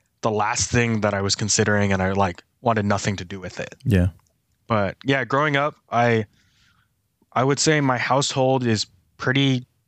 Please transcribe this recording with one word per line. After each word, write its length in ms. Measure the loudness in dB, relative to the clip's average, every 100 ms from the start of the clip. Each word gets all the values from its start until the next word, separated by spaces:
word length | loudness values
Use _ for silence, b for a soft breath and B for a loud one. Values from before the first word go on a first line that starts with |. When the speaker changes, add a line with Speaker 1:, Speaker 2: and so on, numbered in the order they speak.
| b _
Speaker 1:
the 100 | -2
last 400 | 0 0 0 0
thing 300 | 2 2 2
that 120 | 0
I 80 | 0
was 140 | 0 -2
considering, 580 | 0 2 2 2 2
and 80 | 2
I, 120 | 0
like, 300 | 0 0 -2 -14 _
wanted 240 | -2 0 0
nothing 300 | -2 -2 -4
to 80 | -6
do 140 | -12
with 200 | -12 -12
it. 160 | -12 -8 0
Speaker 2:
Yeah. 220 | 2 2 -2 _ _ _ _ -4
Speaker 1:
But 300 | -2 -2 -4 -2
yeah, 180 | -2
growing 320 | 0 0 0 0
up, 200 | -2 -6 _
I, 340 | 0 2 2 -2 _ _ _ _ _ _ _ _ _ _
I 100 | -2
would 160 | 0 0
say 200 | 0 2
my 200 | 0 -2
household 640 | 0 0 0 0 0 0 0
is 220 | -2 -4 _ _ -8
pretty 500 | -2 0 0 -2 -6 _